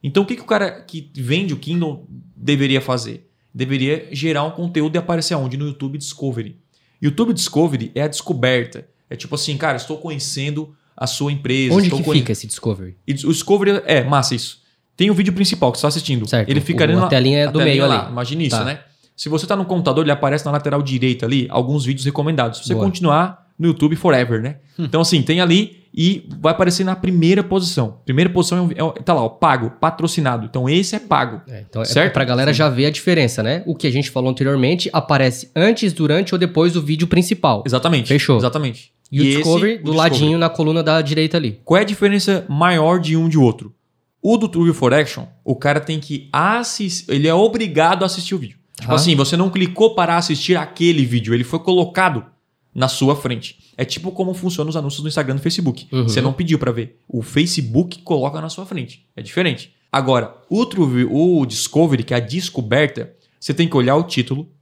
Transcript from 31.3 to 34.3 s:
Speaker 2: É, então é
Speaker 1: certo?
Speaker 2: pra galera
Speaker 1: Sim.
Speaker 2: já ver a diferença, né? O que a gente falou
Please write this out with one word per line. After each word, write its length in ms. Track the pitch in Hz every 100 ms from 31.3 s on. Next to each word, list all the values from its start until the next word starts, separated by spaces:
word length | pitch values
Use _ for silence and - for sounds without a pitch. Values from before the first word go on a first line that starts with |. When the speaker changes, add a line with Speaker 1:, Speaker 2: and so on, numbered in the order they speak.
| 208 -
Speaker 2:
É, 120 | 113 104
então 140 | -
é 20 |
Speaker 1:
certo? 280 | 110 131 135
Speaker 2:
pra 120 | 139
galera 280 | 131 123 139
Speaker 1:
Sim. 60 | 135
Speaker 2:
já 100 | 151
ver 180 | 123 143
a 40 |
diferença, 500 | 151 - 170 123 117
né? 180 | 110 156 175
O 100 | 165
que 100 | 147
a 40 |
gente 180 | 127 139
falou 200 | - 127